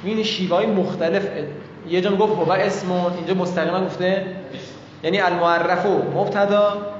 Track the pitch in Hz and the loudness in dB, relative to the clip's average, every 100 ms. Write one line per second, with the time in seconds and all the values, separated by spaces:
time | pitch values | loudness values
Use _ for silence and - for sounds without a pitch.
0 | 175 220 208 - 185 170 220 196 170 - | -2 -2 -2 -2 0 2 2 2 0 -2
1 | 170 190 190 156 147 - - - 165 175 | 0 0 -2 -6 -8 -10 -16 -16 -2 0
2 | 190 196 214 208 160 190 202 185 185 180 | 2 2 2 2 2 2 2 0 -2 0
3 | 175 175 160 185 180 - 160 185 180 - | 0 -2 -2 0 0 0 0 0 -2 0
4 | 180 190 185 - - - - - - - | 0 0 -2 -10 -12 -14 -14 -16 -18 -6
5 | 160 190 185 175 170 170 170 175 202 165 | 0 2 2 2 2 4 2 2 2 2
6 | - 160 202 202 202 208 208 202 202 | 0 0 0 2 4 4 4 2 -8